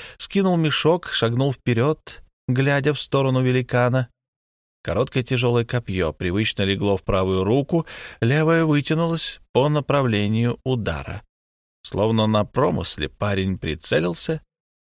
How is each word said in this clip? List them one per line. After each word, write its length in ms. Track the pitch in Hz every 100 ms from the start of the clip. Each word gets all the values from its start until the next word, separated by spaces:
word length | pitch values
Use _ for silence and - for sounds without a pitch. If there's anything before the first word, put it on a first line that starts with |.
| - -
скинул 400 | - 196 190 175
мешок, 520 | 156 - 147 175 -
шагнул 420 | - 117 120 139
вперёд, 680 | 127 - 113 135 160 - - - _ -
глядя 460 | 127 135 143 139
в 60 | 143
сторону 420 | - 139 135 127
великана. 680 | 127 127 123 123 123 131 123 _ _ _ _ _ _ _
Короткое 400 | - 87 135 131
тяжёлое 400 | 120 127 123 120
копьё 480 | 117 123 - 92 82
привычно 520 | - 92 95 110 -
легло 340 | 98 98 101 95
в 60 |
правую 400 | - 98 95 95
руку, 420 | 95 131 135 165 - - - -
левая 460 | 117 147 160 165 160
вытянулась 760 | 147 139 156 170 165 - - _
по 180 | 120 143
направлению 920 | 147 139 143 131 104 104 110 120 -
удара. 600 | 131 127 95 78 - - - _ _ _ _ _
Словно 420 | - 95 107 113 107
на 200 | 107 104
промысле 640 | - 147 208 87 - 73
парень 500 | - 104 98 95 92
прицелился 840 | - 78 - 147 175 170 - 160 - _ _ _ _